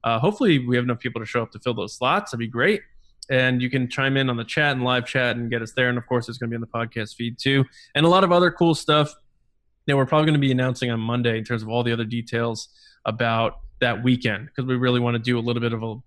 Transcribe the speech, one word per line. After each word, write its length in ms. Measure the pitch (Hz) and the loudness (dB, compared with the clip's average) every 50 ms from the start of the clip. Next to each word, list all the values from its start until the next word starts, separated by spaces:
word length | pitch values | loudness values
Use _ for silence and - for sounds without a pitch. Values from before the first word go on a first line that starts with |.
| - | 0
Uh, 140 | 117 117 113 | 0 0 2
hopefully 400 | 123 185 214 - 285 208 160 139 | 2 0 0 2 2 4 4 2
we 180 | 123 120 123 | 2 2 0
have 100 | 123 123 | 0 2
enough 120 | 123 120 120 | 0 -4 -4
people 220 | - 127 113 117 | -4 -8 -8 -8
to 40 | 113 | -10
show 180 | 107 - 123 113 | -4 -2 -4 -4
up 80 | - | -4
to 80 | - 101 | -8 -6
fill 160 | - 127 120 | -6 -4 -4
those 200 | 107 90 104 - | -4 -6 -8 -6
slots. 360 | - 123 127 160 196 208 - | -2 0 0 0 0 -2 -4
That'd 80 | - 117 | -8 -8
be 80 | 117 110 | -8 -6
great. 340 | 117 117 131 185 214 196 - _ _ - - - _ _ - _ | -2 0 2 2 2 0 -4 _ _ -20 -20 -20 _ _ -8 _
And 320 | 139 127 131 127 127 123 | 0 2 2 2 2 0
you 80 | 123 123 | -2 0
can 180 | 131 135 127 123 | -2 -2 -2 -2
chime 300 | - - 135 135 135 135 | -2 -2 0 0 2 0
in 140 | 135 131 | 0 0
on 60 | 123 117 | -2 -4
the 60 | 113 | -6
chat 280 | - - 156 151 147 135 | -4 -2 0 2 2 0
and 80 | 131 123 | 0 0
live 220 | 123 123 123 120 | 0 0 0 -2
chat 300 | - - 135 127 123 113 | -2 -2 0 0 0 -2
and 160 | 120 120 117 | -2 -4 -4
get 100 | 120 117 | -4 -4
us 100 | 113 110 - | -4 -4 -2
there. 140 | - 127 123 | 0 0 0
And 120 | 123 123 | 0 -2
of 80 | 117 _ | -2 _
course, 200 | 127 120 113 - | -2 -2 -2 -4
it's 100 | 113 - | -10 -8
gonna 100 | 127 117 | -6 -6
be 60 | 117 | -6
on 60 | 117 | -6
the 60 | 113 110 | -8 -8
podcast 460 | - 113 113 113 - 117 107 104 - | -6 -6 -6 -6 -6 -8 -8 -8 -8
feed 220 | - 117 117 117 - | -8 -8 -8 -8 -4
too. 260 | - 139 135 139 131 - _ - - _ _ | 0 2 4 4 2 2 _ -20 -20 _ _
And 140 | 143 156 170 | 2 4 6
a 20 | |
lot 140 | 175 190 190 | 6 6 6
of 80 | 175 | 6
other 180 | 180 175 180 175 | 6 4 4 4
cool 240 | - - 175 170 156 | 2 2 2 2 2
stuff 400 | 147 - - 151 151 147 143 - _ _ _ _ _ _ _ _ _ _ _ _ _ _ | 2 2 2 4 4 2 0 -2 _ _ _ _ _ _ _ _ _ _ _ _ _ _
that 100 | - 143 | 0 2
we're 120 | 139 135 123 | 2 2 4
probably 180 | - 156 156 | 4 2 4
gonna 140 | 156 156 143 | 4 4 4
be 120 | 139 135 | 4 2
announcing 380 | 127 127 127 131 123 - - 123 | 2 2 2 0 0 -2 -2 -2
on 100 | 117 113 | -2 -2
Monday 380 | 110 113 117 123 120 120 113 110 | -2 -2 -2 0 0 0 0 -2
in 60 | 110 | -2
terms 180 | - 123 110 | -4 -4 -6
of 80 | 110 110 | -4 -2
all 140 | 113 120 120 | -2 0 0
the 100 | 120 117 | 0 0
other 120 | 117 120 | -2 -2
details 640 | 110 117 117 113 - - 117 117 117 113 110 - - _ _ _ - _ _ _ | -4 -4 -6 -6 -4 -4 -2 -2 -2 -4 -6 -10 -16 _ _ _ -20 _ _ _
about 540 | - 110 113 120 117 113 113 113 113 - - - - _ - | -6 -2 0 0 0 2 2 0 -2 -2 -6 -18 -18 _ -2
that 220 | 131 120 117 98 | 0 0 0 0
weekend, 460 | 120 127 127 123 - 120 104 98 120 151 _ | 2 2 2 2 2 -2 -2 -2 -6 -10 _
'cause 80 | - 127 | -8 -4
we 120 | 131 127 123 | -2 -2 0
really 220 | 127 127 123 123 | 2 2 2 2
wanna 180 | 120 120 117 117 | 2 0 -2 -2
do 180 | 113 123 123 120 | 0 0 -2 0
a 40 | |
little 200 | 113 120 117 120 | 0 -2 -2 -2
bit 120 | 117 117 117 | -2 -2 -4
of 100 | 113 110 | -4 -6
a 120 | 113 110 120 - | -8 -10 -12 -16